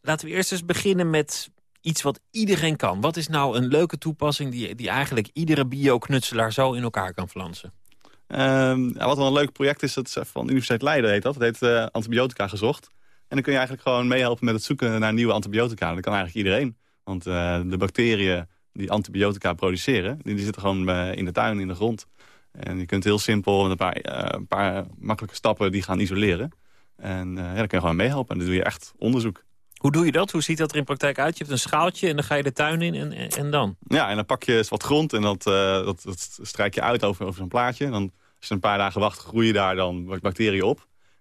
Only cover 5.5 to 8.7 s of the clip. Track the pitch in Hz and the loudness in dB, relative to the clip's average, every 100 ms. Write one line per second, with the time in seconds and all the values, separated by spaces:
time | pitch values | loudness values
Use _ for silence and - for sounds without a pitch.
5.5 | 147 131 139 139 120 - 135 - 117 113 | 2 2 2 4 4 4 0 0 0 0
6.5 | 107 135 123 120 107 95 90 90 - 90 | 2 2 2 -4 -2 -4 -4 -8 -8 -10
7.5 | 85 95 - - - - - _ - 135 | -12 -16 -20 -20 -20 -20 -20 _ -2 2
8.5 | 135 131 | 4 2